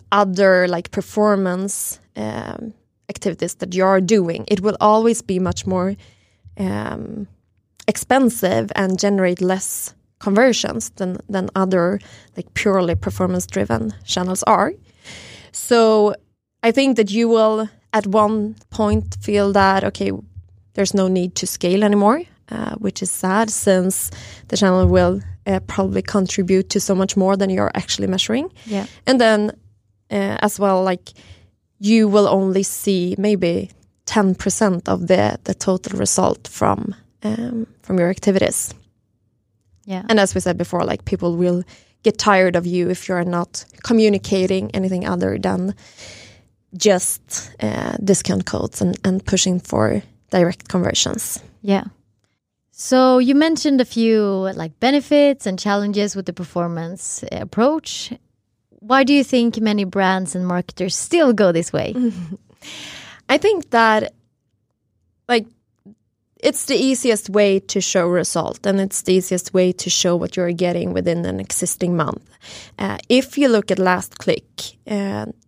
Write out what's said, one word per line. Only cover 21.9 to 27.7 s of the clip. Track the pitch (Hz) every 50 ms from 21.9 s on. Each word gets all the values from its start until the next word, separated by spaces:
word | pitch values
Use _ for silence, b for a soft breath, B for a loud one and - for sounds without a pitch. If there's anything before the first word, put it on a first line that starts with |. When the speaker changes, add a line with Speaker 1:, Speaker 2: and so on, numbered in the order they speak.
| 208 208 202 208 247 320 349 - _ _ _ -
Speaker 1:
uh, | 220 226 - - -
which | - 214 196 - -
is | 190 185
sad | - - - 185 190 214 226 220
since | - - - 202 190 185 180 185 190 - - - B B B B B B B -
the | -
channel | - 202 190 185 185 185
will, | 175 180 185 180 175 185 202 - - - - -
uh, | 202 190 190
probably | 190 - - - 190 190 196 190 190
contribute | - - 202 190 180 - - 190 175 190 185 190 -
to | - 202
so | - - 196
much | 185 190 190 -
more | 196 185 190 196
than | 190 202 196
you're | 190 190 104 92